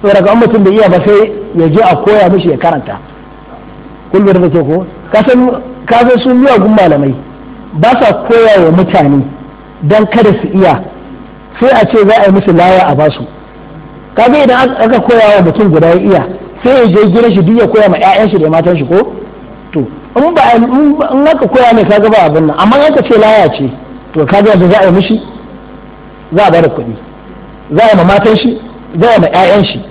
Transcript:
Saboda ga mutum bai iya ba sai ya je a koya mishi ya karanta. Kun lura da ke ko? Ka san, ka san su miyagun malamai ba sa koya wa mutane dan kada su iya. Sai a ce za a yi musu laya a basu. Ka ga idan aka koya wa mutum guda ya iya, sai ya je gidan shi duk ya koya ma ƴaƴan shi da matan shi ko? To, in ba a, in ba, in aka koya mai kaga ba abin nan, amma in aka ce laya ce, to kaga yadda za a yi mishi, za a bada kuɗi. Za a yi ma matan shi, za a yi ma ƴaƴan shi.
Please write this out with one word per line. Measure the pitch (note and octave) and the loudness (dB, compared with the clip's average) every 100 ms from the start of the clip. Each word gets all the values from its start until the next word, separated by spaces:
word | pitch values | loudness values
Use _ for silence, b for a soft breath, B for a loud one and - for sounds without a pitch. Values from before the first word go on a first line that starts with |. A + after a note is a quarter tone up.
Saboda | G3+ G3 | 0 0
ga | G3 | 2
mutum | A3+ A#3+ A3 | 2 2 2
bai | F#3+ | 2
iya | G#3 G3+ | 2 2
ba | F3 G#3 | 2 2
sai | G#3 A3 - - | 2 0 -4 -8
ya | E3+ D#3+ | -2 0
je | E3 | 2
a | A3 E3+ | 0 0
koya | G3+ G#3+ F3+ | 0 2 2
mishi | F#3 E3+ | 0 -2
ya | C3 | -2
karanta. | E3+ D3+ - G2+ - - - - - - - - - - - | -2 -4 -8 -16 -18 -20 -20 -20 -20 -20 -20 -20 -20 -20 -4
Kun | F#3+ G3+ | 0 0
lura | F#3 | 2
da | F3+ | 0
ke | E3 | 0
ko? | C#3 E3 F#3 - - | -2 -4 -6 -16 -4
Ka | G#3+ A3 | -2 2
san, | B3 B3+ - - - - | 2 0 -4 -10 -14 -2
ka | A#3 | 0
san | A#3+ B3 | 2 2
su | C4 | 2
miyagun | B3 C#4 A#3+ G3 G#3+ | 2 2 2 2 2
malamai | F3+ C#3+ C#3 C3 - - - - - | 2 0 -2 -6 -12 -20 -20 -20 -14
ba | D3+ G#3+ B3 | -2 0 2
sa | A#3 - - | 0 -2 0
koya | A#3 A3+ G3+ | 2 4 4
wa | E3 E3+ | 2 2
mutane | F3+ F#3+ C#3+ C#3 B2+ - - - - - | 0 0 2 0 -4 -12 -20 -20 -20 -8
dan | D3 G#3+ G#3+ | 0 0 0
kada | A#3 G#3+ F#3 | 0 0 0
su | - | -2
iya. | F#3+ F#3 C#3+ - - - - - - - - | 0 0 0 -6 -18 -20 -20 -20 -20 -20 -2
Sai | B3 | 0
a | A#3+ - | 2 0
ce | A3+ G3+ | 2 2
za | A3+ | 2
a | G3+ | 2
yi | |
musu | F#3+ F#3+ E3 | 0 0 2
laya | F3+ F#3 D3 | 2 2 2
a | |
basu. | C#3+ D3+ - A#2+ - - - - - - - - | 0 -2 -2 -14 -16 -20 -20 -20 -20 -20 -20 -10
Ka | - A#3+ | 0 2
ga | D4 | 2
idan | C4 B3 B3+ - | 2 2 -2 -2
aka | A3 A#3+ | 0 0
koya | - A#3 G#3+ G#3 | 2 2 4 2
wa | |
mutum | E3+ G3 G#3 | 0 0 0
guda | D#3 E3 | 2 2
ya | F3 | 2
iya, | G3+ F3+ B2 - - - | 2 0 -2 -10 -16 -6
sai | B3 | 0
ya | C4+ A3+ | 2 2
je | F#3 G#3 | 2 2
gidan | F#3+ A#3 | 2 2
shi | F#3+ | 2
duk | E3+ A3+ | 0 0
ya | G#3+ | 2
koya | G#3+ G#3 | 2 2
ma | D#3+ | 2
ƴaƴan | F#3 G3 G#3+ | 0 2 0
shi | F#3 | 0
da | D#3 | 0
matan | E3 E3 E3+ | 0 0 -2
shi | |
ko? | C3 F#3 B3 - - - - - - | -2 -2 -2 -8 -18 -20 -20 -20 -10
To, | D#3+ A#2+ - - - | -8 -8 -10 -8 -4
in | D4+ | -2
ba | E4 B3+ | 0 2
a, | A#3 | 2
in | B3 B3+ D4 D4+ | 0 0 0 0
ba, | - | -2
in | C4 D4+ | 0 0
aka | D#4+ A#3 | 0 0
koya | B3+ B3 | 2 2
mai | A3+ | 2
kaga | F#3 G#3 G#3+ | 2 2 2
ba | G#3+ E3 | 2 2
abin | D3+ D#3+ | 0 -2
nan, | D3 | 0
amma | G3+ C4 | 0 2
in | D4+ | 2
aka | D4 - | 0 0
ce | A3+ | 2
laya | G#3+ A3 E3+ - | 4 2 2 -2
ce, | C3+ - - - - | -8 -8 -18 -20 -10
to | D#3+ D3+ | -4 0
kaga | G3 G3+ | 2 2
yadda | G3 F3 | 2 2
za | G3+ | 2
a | F#3+ | 2
yi | |
mishi, | F3+ F#3+ A3+ - - - - - - - - - - - E3 | 2 0 -4 -6 -20 -20 -20 -20 -20 -20 -20 -20 -20 -6 0
za | G3+ | 0
a | |
bada | E3+ D#3+ | 2 0
kuɗi. | - A#2 G#2 - - - - - - - | -2 -10 -14 -18 -20 -20 -20 -20 -20 -6
Za | D3+ | 0
a | A3+ | 2
yi | G3 | 2
ma | |
matan | E3+ G3 G#3 A3 | 2 0 0 0
shi, | B3 - - - - E3+ | -2 -6 -12 -20 -14 -2
za | A3+ | 0
a | |
yi | A3 | 2
ma | E3+ | 0
ƴaƴan | F3+ F3+ G3+ | 0 0 0
shi. | F#3 A3+ - | -2 -6 -14